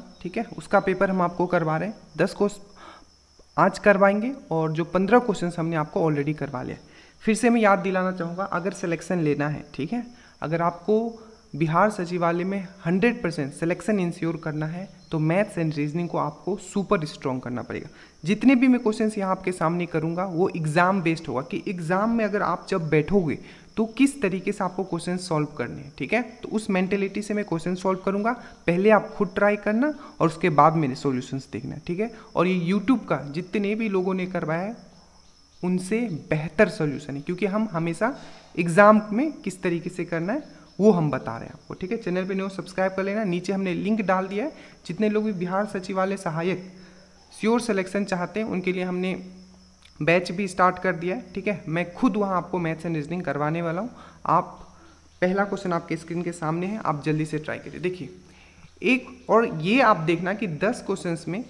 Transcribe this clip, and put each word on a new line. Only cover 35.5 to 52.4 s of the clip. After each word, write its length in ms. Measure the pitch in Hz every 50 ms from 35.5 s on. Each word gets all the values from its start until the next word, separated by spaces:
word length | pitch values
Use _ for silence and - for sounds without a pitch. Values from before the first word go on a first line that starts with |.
| _ - -
उनसे 360 | 180 185 180 - - 220 226 240 214 165 135 - -
बेहतर 400 | 156 156 151 165 - - 214 180
सॉल्यूशन 460 | - - 160 147 135 - - - 135
है, 60 | 139
क्योंकि 240 | 139 - 180 175 208
हम 220 | 196 190 214 220 214
हमेशा 420 | 170 165 165 170 165 - 214 240 285 - - - - - - - - -
exam 420 | 160 170 160 202 202 208 214 214 214 -
में 200 | 196 226 294 320 -
किस 280 | - - 196 - - -
तरीके 260 | 180 170 170 160 143
से 160 | - - 165
करना 280 | 160 170 165 165 190 240
है, 280 | 311 - - - - - - - -
वो 120 | 190 220
हम 180 | 190 175 156 147
बता 260 | 131 131 - 117 113 117
रहे 100 | - -
हैं 60 | -
आपको, 200 | - - - 151
ठीक 180 | - 185 185
है। 60 | 233 226
चैनल 280 | - 180 180 185 185
पे 100 | 190 196
न्यू 120 | 190 190 196
सब्सक्राइब 420 | 190 - 160 - - - 190 190
कर 120 | 190 196 190
लेना, 200 | 196 202 220 220
नीचे 300 | 185 175 180 180 196 196
हमने 200 | 196 196 185 170
link 280 | 170 175 196 220 214
डाल 260 | 202 175 185 190 190 190
दिया 180 | 202 202 247
है। 60 | 320 - - - - - - - -
जितने 220 | 165 180 214 214
लोग 140 | 208 214 214
भी 100 | 220 208
बिहार 320 | 170 180 175 185 196 208 208
सचिवालय 500 | 208 196 185 - 190 190 190 190 196 196
सहायक 540 | - 175 156 165 165 185 175 185 - - - - - - - - - - - - - _
श्योर 300 | - - - 214 233 240
selection 420 | 240 233 202 190 185 185 - 202 202
चाहते 340 | 185 185 175 175 175 - 214
हैं, 80 | 220 -
उनके 240 | 180 180 180 185
लिए 120 | 180 185 180
हमने 300 | 180 180 180 180 185 180 180 - - - - - - - - - - _ _ - - _ -
batch 320 | 151 156 170 185 180 -
भी 160 | 180 180 202 185
start 320 | - - 180 185 180 180
कर 160 | - 190 170
दिया 200 | 160 170 180 185
है, 80 | - - - -
ठीक 140 | 202 190 208
है। 160 | 202 156 - -
मैं 260 | 160 170 175 170 -
खुद 240 | - 247 247 190 214
वहाँ 200 | 202 196 190
आपको 220 | 175